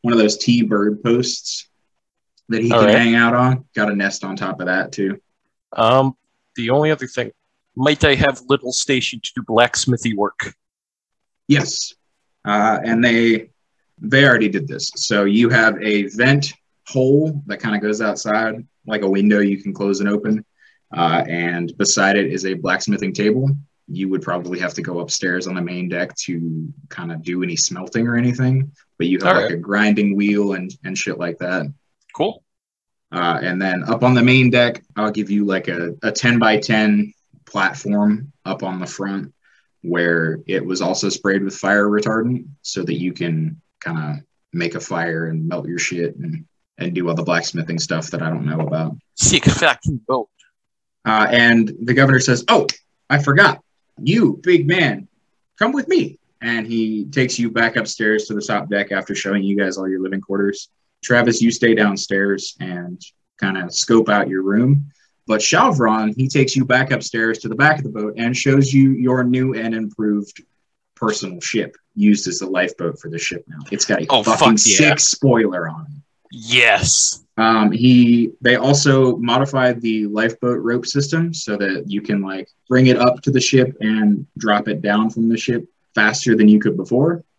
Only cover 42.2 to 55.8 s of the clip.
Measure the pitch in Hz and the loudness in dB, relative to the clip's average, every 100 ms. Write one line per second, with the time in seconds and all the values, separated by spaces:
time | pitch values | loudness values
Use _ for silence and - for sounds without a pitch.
42.2 | 117 127 - - - - 85 85 90 87 | -2 -4 -8 -16 -12 -8 -6 -4 -4 -4
43.2 | 85 80 80 80 _ _ - 82 76 73 | -4 -2 -4 -8 _ _ -8 -8 -6 -8
44.2 | _ _ _ 85 85 87 85 87 85 82 | _ _ _ -6 -6 -6 -8 -6 -4 -4
45.2 | 82 80 82 85 76 87 - 87 85 - | -4 -4 -4 -6 -6 -6 -6 -4 -6 -6
46.2 | 82 160 - _ _ _ 180 123 87 82 | -10 -10 -12 _ _ _ -6 -4 -2 -2
47.2 | 85 85 - 85 80 85 - 80 - 82 | 0 -2 -2 -8 -6 -6 -4 -6 -6 -6
48.2 | 80 82 71 78 78 80 80 - _ - | -6 -4 -4 -4 -4 -4 -6 -8 _ -2
49.2 | - 190 - - 165 127 - 135 - 131 | 2 4 2 4 2 0 -4 -6 -2 -4
50.2 | 107 _ _ _ _ _ _ _ 117 110 | -4 _ _ _ _ _ _ _ 0 2
51.2 | 107 120 120 117 107 - 117 123 135 131 | 4 4 6 4 2 -4 -2 2 4 4
52.2 | 131 120 - 233 - - _ _ _ 143 | 2 0 4 2 2 -8 _ _ _ -2
53.2 | 143 143 190 - _ _ _ - 120 214 | 2 4 4 4 _ _ _ -6 0 2
54.2 | 156 98 180 175 143 180 147 101 - _ | 2 2 2 2 4 2 0 -2 -12 _
55.2 | _ _ _ _ 226 277 | _ _ _ _ -2 -2